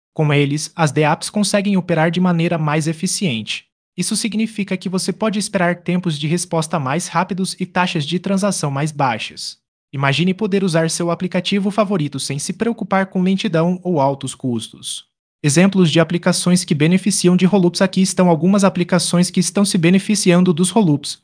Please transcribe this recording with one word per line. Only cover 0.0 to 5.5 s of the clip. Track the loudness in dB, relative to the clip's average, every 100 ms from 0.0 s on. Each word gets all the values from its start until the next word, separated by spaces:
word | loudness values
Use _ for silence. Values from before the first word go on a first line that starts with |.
| _
Com | -2 2
eles, | 2 2 -2 -6 -2
as | -2
de | 2
apps | 0 0 -2
conseguem | -2 0 0 0 -2
operar | 0 0 0
de | 2
maneira | 2 2 0 0
mais | 0 0 -2
eficiente. | -4 -4 -2 -2 -4 -6 -10 -12 _ _ -8
Isso | -4 -4
significa | -4 -2 -4 -4 -6 -4
que | -4
você | -4 -4
pode | -2 -2 -2
esperar | -4